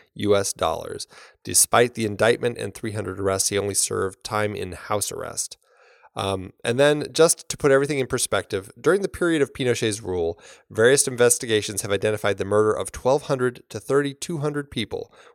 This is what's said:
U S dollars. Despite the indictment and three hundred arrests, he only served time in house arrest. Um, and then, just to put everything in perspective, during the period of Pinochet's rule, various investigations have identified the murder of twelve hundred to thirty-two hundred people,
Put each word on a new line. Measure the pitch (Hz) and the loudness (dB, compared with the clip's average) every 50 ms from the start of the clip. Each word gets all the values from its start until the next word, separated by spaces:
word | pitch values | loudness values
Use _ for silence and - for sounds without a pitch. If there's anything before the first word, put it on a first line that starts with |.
| _ _ _ | _ _ _
U | 113 107 101 101 | -4 2 2 4
S | 98 95 - | 4 2 -2
dollars. | - - 90 80 80 80 80 80 82 - - - - - - - _ _ - | -4 -2 -2 -2 -2 -4 -6 -10 -10 -12 -12 -14 -16 -20 -20 -20 _ _ -10
Despite | 107 - - - - - 117 123 120 - | -2 2 2 2 4 6 4 4 4 2
the | 113 110 | -2 -4
indictment | 104 104 98 107 113 - - 120 120 120 | -4 0 2 2 2 2 2 -2 -4 -4
and | - 107 104 - | -4 -8 -8 -8
three | - - 110 | -8 -10 -8
hundred | 101 110 98 98 92 98 | -6 -6 -6 -6 -6 -2
arrests, | 98 98 95 95 - | -2 0 0 0 0
he | - 101 | 0 0
only | 98 101 101 95 | 0 -2 0 -2
served | - - - 104 98 95 92 - - | -2 -2 -2 -2 -2 -2 -4 -6 -10
time | - - 110 107 104 104 101 | -8 -4 -2 -2 0 -2 -2
in | 98 95 92 85 | -6 -8 -8 -10
house | 82 - - 107 104 - - - | -14 -6 -4 -4 -2 -2 -4 -6
arrest. | 82 82 80 - - - - - - _ _ _ _ _ _ _ _ _ _ _ | -8 -10 -8 -8 -8 -8 -8 -12 -18 _ _ _ _ _ _ _ _ _ _ _
Um, | 104 101 98 98 95 92 98 - _ | -4 -2 -2 -2 -4 -6 -12 -14 _
and | - 117 117 | -4 -2 2
then, | 131 143 147 151 151 143 127 123 | 4 4 4 4 0 -4 -4 4
just | 147 160 170 - - - | 4 4 4 4 0 -4
to | - - | -10 -8
put | - - 143 | -2 2 4
everything | 135 135 143 139 151 135 | 4 4 2 0 -2 -4
in | 127 | -2
perspective, | - 135 120 - - 110 98 - - 107 95 92 - - | -2 -2 -4 -2 -2 -2 -4 -2 -4 -6 -6 -6 -10 -16
during | 123 - 151 180 202 | -2 2 2 2 2
the | 196 | 0
period | - - - 180 170 160 147 | -4 -4 -2 0 0 2 2
of | 135 - - | 0 0 -2
Pinochet's | - 131 123 117 - 123 110 101 110 | -2 -2 0 0 0 0 -2 -2 -4
rule, | 104 92 92 90 82 82 85 - - - - - _ _ | -6 -4 -2 -2 -2 -2 -4 -8 -14 -20 -20 -20 _ _
various | 101 107 113 123 139 139 - | 0 4 6 6 6 6 4
investigations | 139 127 117 120 120 - - 135 117 110 107 101 - 101 95 - | 0 2 4 4 4 4 2 0 0 0 0 0 -2 -6 -6 -2
have | 98 101 | -2 -2
identified | 98 104 107 107 - - 104 98 | 0 0 0 0 0 0 -2 -2
the | 95 95 | -2 -2
murder | 98 101 107 107 107 107 | 0 2 2 4 2 0
of | - 98 - | 0 -4 -6
twelve | - - - 127 139 147 - | -10 -2 2 2 2 2 0
hundred | - 139 127 123 123 120 - - _ | -2 -2 0 0 -2 -4 -6 -14 _
to | - 107 | -14 -12
thirty-two | - - 135 143 143 139 - - - - 170 147 | -4 0 2 2 2 0 -6 -10 -10 -8 -6 -4
hundred | 143 151 147 147 139 - | -4 -4 -4 -4 -8 -6
people, | - 127 104 - - - - - _ - - - | -6 -6 -6 -6 -6 -10 -10 -12 _ -20 -20 -20